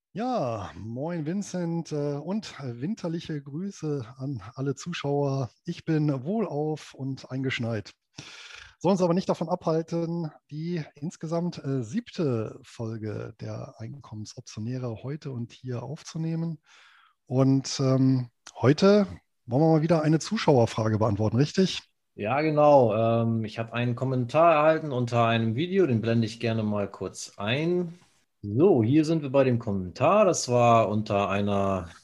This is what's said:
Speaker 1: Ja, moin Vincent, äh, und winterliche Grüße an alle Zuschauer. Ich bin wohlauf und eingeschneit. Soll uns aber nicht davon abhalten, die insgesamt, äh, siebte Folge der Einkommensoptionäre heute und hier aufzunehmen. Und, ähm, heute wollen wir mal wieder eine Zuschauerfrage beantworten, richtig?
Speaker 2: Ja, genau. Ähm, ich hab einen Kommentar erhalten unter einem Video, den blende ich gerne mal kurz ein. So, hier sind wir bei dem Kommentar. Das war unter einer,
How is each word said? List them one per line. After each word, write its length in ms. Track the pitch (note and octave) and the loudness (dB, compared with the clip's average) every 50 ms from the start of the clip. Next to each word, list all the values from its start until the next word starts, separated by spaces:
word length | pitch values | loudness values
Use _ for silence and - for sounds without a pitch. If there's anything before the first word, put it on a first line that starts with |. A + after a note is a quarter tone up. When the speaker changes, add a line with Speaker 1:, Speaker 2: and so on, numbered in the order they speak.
| _ _ | _ _
Speaker 1:
Ja, 580 | - F#3 A#3+ B3+ B3 G3+ C#3 A#2 A2+ G#2 F#2 D2+ D2+ | -10 -8 -4 -4 -2 -2 -2 -4 -4 -6 -8 -10 -12
moin 500 | F2 G2+ A2 A#2 B2+ D3 E3+ F3 E3 C#3+ | -12 -12 -10 -8 -8 -8 -6 -6 -6 -4
Vincent, 680 | D#3 F#3 G#3 F#3+ - - F3+ E3+ E3 E3+ E3+ D#3 - D#3 | -4 -4 -6 -6 -6 -6 -6 -4 -4 -4 -4 -6 -6 -4
äh, 220 | D3 C#3+ D3 C#3+ | -4 -4 -4 -4
und 380 | C#3+ D3 F3 G3+ A3 - - - - | -6 -6 -6 -6 -6 -8 -10 -12 -12
winterliche 800 | C#3 B2 A#2 A#2+ C3+ F#3+ A3 - - E3+ E3 E3+ - - D#3 C#3+ | -10 -10 -8 -6 -6 -6 -6 -6 -6 -6 -6 -6 -6 -8 -8 -8
Grüße 640 | C#3 C#3+ C3+ E3 G3 G3+ - - D#3 D3+ D3 C#3 A2 A#2 C3 | -8 -10 -10 -8 -8 -10 -10 -8 -6 -6 -4 -6 -6 -10 -12
an 240 | C3 C3+ C#3+ C#3 G2+ F#2+ G#2+ - | -10 -8 -8 -8 -8 -10 -12 -10
alle 200 | C3+ C#3 C#3 C3 | -6 -4 -4 -4
Zuschauer. 760 | - - F3 E3+ - - C#3+ C#3+ C#3+ C#3+ C#3 C3+ C3+ B2 - _ _ _ | -6 -8 -10 -8 -6 -4 -2 0 0 0 0 -2 -2 -4 -6 _ _ _
Ich 220 | F3 E3+ - - | -12 -12 -8 -4
bin 400 | D#3+ D#3+ D3+ D3+ D3 C3+ C3 B2 | -2 0 2 2 0 0 -2 -4
wohlauf 680 | E3+ G#3+ A3+ G3 - D3 D3 D3+ D#3 D#3 C#3+ - - - | -4 -4 -2 -4 -4 -4 -4 -4 -4 -6 -8 -12 -16 -12
und 380 | D3 C3+ C3+ C3+ - - - | -10 -8 -8 -8 -10 -10 -10
eingeschneit. 640 | C3 C3+ C3 C3 - - A#2 A2+ A#2 G#2 - - - _ _ _ _ - - - - - - - - - - - - _ | -8 -6 -4 -4 -4 -4 -4 -4 -4 -6 -6 -10 -16 _ _ _ _ -18 -18 -18 -18 -20 -20 -20 -20 -20 -20 -20 -10 _
Soll 120 | - F3 | 0 0
uns 100 | G3+ E3+ | 2 2
aber 120 | F#3 E3+ E3+ | 2 2 2
nicht 160 | F#3+ - - | 2 0 -2
davon 180 | D#3+ - F3 | -2 -2 -2
abhalten, 840 | D3 F3+ - - E3+ D#3+ E3 E3 - E3+ E3+ E3 E3 E3+ E3+ G3 - - _ _ _ | -4 -4 -2 -2 0 0 0 -2 -2 -4 -4 -4 -4 -4 -6 -6 -8 -10 _ _ _
die 320 | C#3+ D3+ D#3+ F3 F3 E3 C#3+ - - | -10 -8 -6 -6 -6 -6 -6 -10 -12
insgesamt, 680 | - - F3 - - F3 D#3 E3+ E3+ F3 E3+ - - - | -12 -10 -10 -10 -10 -8 -6 -4 -4 -4 -4 -6 -6 -6
äh, 200 | C#3 C3+ C3 A2+ | -4 -4 -4 -4
siebte 760 | G#2 D3 A#3+ - - - - D#3+ C3+ A#2+ A2 G#2+ - - - - | -6 -6 -8 -8 -8 -4 -2 -2 0 0 -2 -4 -6 -10 -14 -20
Folge 680 | - - - A2+ A2 A2+ G#2+ G#2+ G#2+ G#2+ A2 A#2 A#2 A2+ - | -18 -12 -10 -8 -8 -8 -8 -8 -8 -8 -8 -10 -12 -12 -12
der 360 | A2+ A2 G#2+ A#2 - - - | -12 -12 -10 -10 -12 -14 -14
Einkommensoptionäre 1300 | - A2+ A#2+ C#3 C#3 - - A2 G#2+ G#2 - - B2 - - - A2 G#2+ A#2+ B2+ B2+ B2+ A#2+ A2 - - | -14 -14 -14 -14 -16 -18 -16 -14 -14 -14 -14 -16 -18 -18 -14 -12 -10 -8 -6 -6 -6 -6 -8 -8 -8 -10
heute 280 | C3+ D3+ D3+ - C#3+ | -10 -10 -10 -10 -10
und 220 | B2+ A#2 A#2 - - | -10 -10 -10 -10 -14
hier 300 | - - B2+ B2 A2+ B2+ | -14 -12 -10 -8 -8 -8
aufzunehmen. 760 | B2+ D#3 - - - - D#3+ D#3+ D#3+ E3 D#3+ E3 E3 D#3 - _ _ _ - - _ _ _ _ _ _ _ _ | -10 -12 -14 -14 -12 -8 -6 -6 -4 -4 -4 -4 -6 -6 -10 _ _ _ -20 -20 _ _ _ _ _ _ _ _
Und, 520 | - B2+ C3 C3 C3+ C3+ C3+ C3 - - - | -2 2 4 6 6 4 4 2 -2 -2 0
ähm, 480 | C3+ C3 C3 C3 C3 C3 C3 B2+ A#2+ - _ _ _ - - | 2 2 4 4 4 4 4 2 0 -4 _ _ _ -20 -4
heute 520 | - - B2+ D3+ - G3 G3 G#3 G#3 F#3+ F3+ F2 - _ _ _ _ _ | 2 4 4 6 6 6 6 6 6 4 0 -4 -12 _ _ _ _ _
wollen 160 | A2 A#2 C#3+ | -2 2 4
wir 100 | D#3+ D#3+ | 4 6
mal 100 | D#3+ D#3 | 4 4
wieder 220 | D#3 E3 E3+ D#3 D#3 | 4 4 2 4 4
eine 160 | D3+ D#3+ D3+ | 4 2 2
Zuschauerfrage 800 | - - G#3+ A3+ - - C#3+ A#2+ A2+ - - A#2 A2 A2 A2 G2+ | 2 -2 -4 0 4 6 6 6 6 4 2 -2 0 0 2 2
beantworten, 360 | A2 A#2 G2+ G2+ A2 - A2+ | 2 2 2 2 0 2 2
richtig? 460 | B2 D3 - - F#3+ F#3+ - - - - _ _ _ _ _ _ | 2 2 2 2 0 0 0 0 -6 -12 _ _ _ _ _ _
Speaker 2:
Ja, 240 | - G2+ A2 C3 D3 | -6 -4 -2 0 0
genau. 560 | D#3 D#3 D3 D3 D3 D3 C#3+ C3 A#2+ G#2+ G2+ | 0 2 4 6 8 8 8 8 8 6 4
Ähm, 480 | A2+ A2+ A2+ A2+ A#2 A#2 A2+ A2+ A2+ A2 | 2 2 2 2 2 2 2 0 -2 -4
ich 160 | G#2 - - | -4 -6 -8
hab 140 | A2+ A#2 A#2 | -8 -6 -4
einen 200 | A#2+ B2 B2 A#2 | -2 -2 -2 -2
Kommentar 600 | A#2+ B2+ C3 C3 B2+ B2 A#2+ - D#3 E3+ E3+ D#3+ | -2 -2 -2 -2 -2 -2 0 2 4 6 6 6
erhalten 400 | D3 D3+ D#3+ D#3+ D#3 D#3 D3 B2+ | 6 4 4 2 2 0 -4 -2
unter 320 | B2 A#2+ A#2 B2 A#2 A#2 | -2 -2 0 2 4 4
einem 300 | A2+ A#2 A2+ A2+ A2+ A2 | 4 4 2 2 0 0
Video, 300 | C#3 F3 F3+ F#3+ G3 F3+ | -2 -2 0 2 2 2
den 140 | C#3 A#2 G#2 | 2 2 2
blende 260 | F#2+ A2+ A#2 A#2 A2+ | 2 2 2 2 2
ich 140 | G#2+ - - | 0 -2 -4
gerne 240 | A#2+ A2+ A2+ A2+ G#2+ | -4 -2 -2 -2 -2
mal 260 | G#2+ G#2 G#2 G2+ F#2+ | -2 -2 -2 -4 -6
kurz 440 | - - F#2+ - - - - - - | -6 -10 -10 -10 -10 -12 -16 -14 -12
ein. 640 | - G2+ G#2+ B2+ D3 D#3+ E3+ F3+ F3+ F3 E3 E3+ - _ _ _ _ _ _ _ _ | -8 -4 -2 -2 -2 0 0 -2 -2 -2 -6 -10 -16 _ _ _ _ _ _ _ _
So, 400 | G#2 G2+ G#2 B2+ F3 G#3 E3 A#2+ G#2+ | -8 -4 2 4 4 6 6 4 4
hier 200 | A#2 C#3+ D#3+ D3+ | 4 4 4 4
sind 180 | D#3 E3 D#3+ | 2 0 -2
wir 100 | C#3+ C3 | -2 0
bei 120 | C3 C#3 C3+ | 2 2 4
dem 160 | C3 A#2+ A#2 | 4 2 0
Kommentar. 640 | - G#2+ G2 F#2+ F2+ F2 - - C3+ E3 G3 G#3+ G#3 | -2 -4 -4 -4 -4 -6 -4 0 2 2 4 4 4
Das 240 | F3+ - - - | 2 2 0 -2
war 400 | B2 A#2+ B2 A#2+ A#2 A#2 A2+ A2 | 0 2 4 6 6 6 6 4
unter 420 | F#2+ G#2+ G#2+ G#2+ - G#2 G2+ G2+ F#2 | 2 0 -2 -2 0 0 0 0 0
einer, 600 | G2 G2+ G2+ G#2 G2+ G2 G2 G2 F#2+ F#2 F2 E2+ - - | 0 0 0 0 0 0 0 0 -2 -2 -6 -8 -14 -20